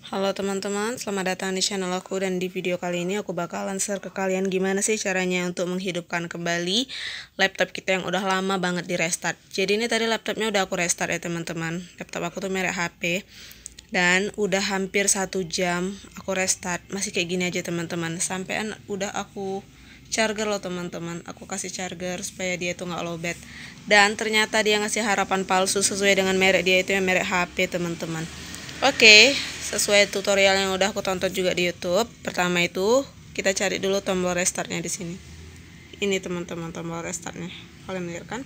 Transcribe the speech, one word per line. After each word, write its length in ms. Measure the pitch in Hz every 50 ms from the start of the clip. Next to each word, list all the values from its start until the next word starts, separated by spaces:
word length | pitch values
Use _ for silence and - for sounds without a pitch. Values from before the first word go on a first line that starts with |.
| -
Halo 240 | - - 196 196 196
teman-teman, 640 | 190 - 196 196 196 196 190 202 202 202 208 226 247
selamat 400 | 247 - 220 202 196 185 185 185
datang 160 | 180 196 190
di 80 | 190 190
channel 320 | 185 - 208 190 185 180
aku, 300 | 180 185 - - 196 190
dan 180 | 196 190 185 180
di 80 | 180 185
video 320 | 180 185 175 185 180 175
kali 240 | - 180 175 175 175
ini 160 | 180 196 208
aku 160 | 202 - 180
bakalan 400 | 175 170 170 - 196 202 202 196
share 240 | 196 - - 202 185
ke 80 | - 190
kalian 400 | - 196 190 190 185 185 190 190
gimana 320 | 180 185 185 190 196 196
sih 160 | 208 - 220
caranya 480 | 214 - 202 185 185 185 180 180 180 180
untuk 240 | 180 175 - 180 175
menghidupkan 640 | 180 185 190 196 170 175 170 _ - 170 170 170
kembali 560 | - 175 170 170 170 170 175 175 190 226 269 - - - - - - - - - _
laptop 380 | - 190 190 - - 185 180 -
kita 260 | - - - 190 185
yang 80 | 170 170
udah 160 | 175 185 202
lama 320 | 190 190 190 190 190 196
banget 320 | 190 180 180 180 175 175 185
di 80 | 180
restart. 400 | 170 165 170 175 - - 170 160 - - -
Jadi 240 | - 202 190 190 202
ini 160 | 214 233 240
tadi 160 | 233 226 226 226
laptopnya 400 | 226 214 - - 196 - 214 226
udah 160 | 208 202 190
aku 160 | 185 196 180
restart 320 | 175 175 - - 180 170
ya 80 | 170 170
teman-teman. 640 | - 175 170 170 165 - 165 165 165 165 165 180 180 170 - -
Laptop 320 | 180 - - 175 165 170
aku 80 | - 190
tuh 80 | 185 190
merek 240 | 190 190 185 175
H 240 | 175 185 175 170 -
P. 300 | - - 175 175 190 - - - - - - - - - - - - - -
Dan 420 | - 185 180 175 180 185 202 208 -
udah 280 | - 208 196 185 196 202 196
hampir 340 | 196 190 190 185 - 208 196
satu 380 | 196 - 196 190 185 - 190 190
jam 480 | 160 - - 185 175 175 175 180 190 202 196 - - -
aku 160 | - - -
restart, 480 | 190 185 185 190 - - - 185 175 170 - -
masih 240 | - 196 190 202
kayak 160 | - 202 175 165
gini 160 | 180 180 180
aja 160 | 180 175 185
teman-teman. 580 | 175 - 170 170 170 165 180 170 170 165 165 180
Sampean 560 | - - 190 185 190 - 202 - 214 220 - - - -
udah 200 | 202 190 190 208 -
aku 480 | - 202 - - 208 196 190 190 196 202 - - - - - - - -
charger 400 | - - - 220 214 214 208 220
loh 160 | 208 208 202
teman-teman, 600 | - 185 180 180 175 175 - 170 170 170 170 170 -
aku 240 | - - - - -
kasih 200 | 190 196 - 185
charger 520 | - - 185 180 185 170 180 180 180 180
supaya 320 | 202 - - - 190 185 180
dia 240 | 175 180 175 175 -
tuh 80 | 185
nggak 160 | 175 175 165
lowbat. 360 | 170 170 170 165 165 175 170 - - - - - - - - - - -
Dan 240 | 208 208 202 208 220
ternyata 480 | - 226 214 220 214 214 214 - 220
dia 160 | 214 214 214 208
ngasih 240 | 208 208 - 214
harapan 400 | 214 220 196 196 196 185 196 190
palsu 400 | 190 185 190 185 190 196 - 202
sesuai 360 | 196 - 214 190 202 196 196 190
dengan 160 | 190 190 190 190
merek 240 | 185 190 190 175
dia, 160 | 175 185 185 185
itu 160 | 185 185 196
yang 80 | 196
merek 240 | 190 185 185 175 180
H 240 | 196 202 180 175 175 - -
P 80 | 185
teman-teman. 560 | 180 - 175 175 170 170 156 190 165 165 160 165 170 - - - - - - - - - -
Oke, 500 | - 262 - - 247 220 214 214 226 269 277 - - - - - - -
sesuai 400 | - 208 - - 208 202 202 190
tutorial 460 | - 202 190 202 202 196 196 196 190 196
yang 160 | 196 190 190
udah 160 | 185 185 202
aku 100 | 214 202
tonton 300 | 196 196 190 180 190 185
juga 240 | 185 202 185 180 -
di 160 | 175 180 175
YouTube. 400 | 175 - - 180 175 220 233 233 - - -
Pertama 400 | - - - 180 180 175 175 175
itu 400 | 175 - 185 185 208 240 269 277 - - - - - - -
kita 160 | 190 190 190
cari 240 | - 208 190 185 185
dulu 240 | 185 190 196 202
tombol 320 | 196 - 190 185 180 180 180
restartnya 480 | 175 185 - - - 170 - 180 170
di 80 | 170 175
sini. 240 | - - 185 170 175 190 - - - - - - - - - - - - - - - -
Ini 160 | 208 202 190 185
teman-teman 560 | 185 180 180 175 170 - 170 170 165 165 165
tombol 320 | - 165 165 165 170 165
restartnya, 420 | 170 185 - - - - - 170 180 - - - - - - -
kalian 240 | - 190 185 180 170
lihat 160 | 170 170 175
kan? 160 | - 202 240 269